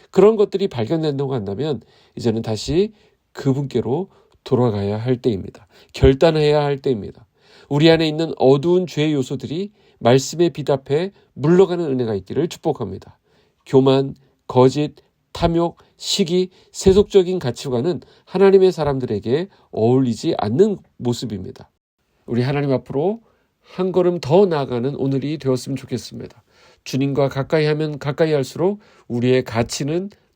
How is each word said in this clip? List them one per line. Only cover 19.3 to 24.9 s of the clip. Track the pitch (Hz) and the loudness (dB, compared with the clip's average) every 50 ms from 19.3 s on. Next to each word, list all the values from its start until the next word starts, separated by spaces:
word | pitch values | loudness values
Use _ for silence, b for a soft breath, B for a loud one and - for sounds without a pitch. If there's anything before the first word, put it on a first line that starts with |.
| 127 156 185 - b b b b | -2 -2 -2 -6 b b b b
어울리지 | b 107 110 120 127 135 135 120 110 104 - 165 - - | b 0 2 2 4 2 2 0 -2 -2 -2 -4 -2 -2
않는 | - 104 113 160 208 220 196 - _ _ _ - | -2 0 2 2 2 2 2 -4 _ _ _ -8
모습입니다. | - 120 120 - 139 113 107 95 98 101 - - - _ _ _ _ _ _ _ _ _ _ _ _ | -4 -4 -4 -4 -6 -10 -10 -10 -12 -14 -16 -18 -20 _ _ _ _ _ _ _ _ _ _ _ _
우리 | - 120 117 | -6 -4 -2
하나님 | 123 135 139 143 143 139 | -2 -2 -2 -2 -2 -2
앞으로 | 131 120 - - - 135 156 196 220 233 _ _ _ _ _ _ _ _ | -2 -2 -4 -4 -4 -4 -2 -2 -4 -6 _ _ _ _ _ _ _ _
한 | _ _ - - 185 190 | _ _ -6 -4 -4 -2
걸음 | 165 185 175 175 175 165 | 0 0 2 0 0 -2
더 | - 123 160 190 208 180 | -2 2 4 4 4 4
나아가는 | 165 143 135 117 123 120 120 139 | 2 -2 -4 -4 -4 -4 -4 -4